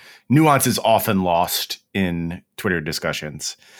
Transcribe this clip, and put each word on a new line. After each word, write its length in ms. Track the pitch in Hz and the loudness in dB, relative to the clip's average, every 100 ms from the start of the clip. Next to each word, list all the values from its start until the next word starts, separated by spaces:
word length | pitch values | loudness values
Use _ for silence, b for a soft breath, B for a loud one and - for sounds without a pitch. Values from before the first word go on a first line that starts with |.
| B B B | B B B
nuance 360 | 135 165 135 127 | 4 6 4 2
is 120 | 101 | 0
often 440 | 107 110 - 98 | 2 2 2 0
lost 580 | 92 85 87 - - - _ | 2 0 0 -4 -8 -12 _
in 500 | 101 92 85 85 85 _ - | -2 -2 -2 -6 -8 _ -8
Twitter 240 | 107 87 | -4 -2
discussions. 760 | 78 76 82 76 76 73 - - B B | -4 -6 -6 -6 -8 -10 -12 -14 B B